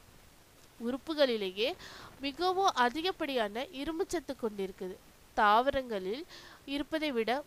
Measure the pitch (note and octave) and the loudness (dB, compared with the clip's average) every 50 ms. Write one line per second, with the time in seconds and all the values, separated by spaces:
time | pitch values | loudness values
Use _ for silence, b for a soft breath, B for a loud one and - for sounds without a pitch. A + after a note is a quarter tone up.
0 | - - - - - - - - - - - - - - - - A3+ A#3+ C4 C4 | -20 -20 -20 -20 -20 -20 -20 -20 -20 -20 -20 -20 -20 -20 -12 -6 -4 -4 -4 -4
1 | - - D#4+ D4+ C#4+ B3+ A#3 G#3+ G3 F#3 F#3 G3+ A3+ D4 F#4 - B B B B | -4 -2 2 4 4 4 4 0 -2 -2 -2 0 0 0 -2 -4 B B B B
2 | B B B - C4 C#4+ C4+ - F4 F#4 F4+ F#4 G4 F4+ - B3+ A#3+ B3 A#3 G#3+ | B B B -6 -6 -6 -2 0 0 2 2 4 2 2 4 4 2 2 2 0
3 | - F#4+ F#4+ - D#4+ C#4 C4 A#3+ G#3+ G3+ G#3 A#3 C#4 - C4 C4 C#4+ D#4+ D#4+ E4 | -2 -2 -2 -2 -2 -2 0 0 0 -2 -2 -6 -8 -8 -8 -8 -6 -4 -2 -2
4 | G4 - - D#4+ C4 - C4 - A#3+ G#3+ G#3 G3+ F#3+ F#3 - - F#3+ F3+ F#3+ - | -2 -2 -2 -6 -4 -6 -8 -4 -4 -4 -4 -4 -6 -6 -6 -8 -8 -8 -10 -10
5 | - - - - - - - B3+ G#3+ G3+ G#3+ A#3 B3+ C#4 C#4 C4+ B3+ A#3+ A3 G3 | -16 -20 -20 -20 -18 -4 2 4 6 8 8 6 6 4 2 0 -2 -2 -4 -4
6 | F#3 F#3 A3+ C#4+ F4+ B B B B B B B B C#4 C#4 C#4+ D4 - D#4+ D#4 | -2 -2 -4 -4 -6 B B B B B B B B -4 -4 -4 -2 -2 -2 -2
7 | D#4 D4+ B3+ A3+ A3 A3 B3 C#4+ D4 | 0 0 0 0 0 0 0 -2 -2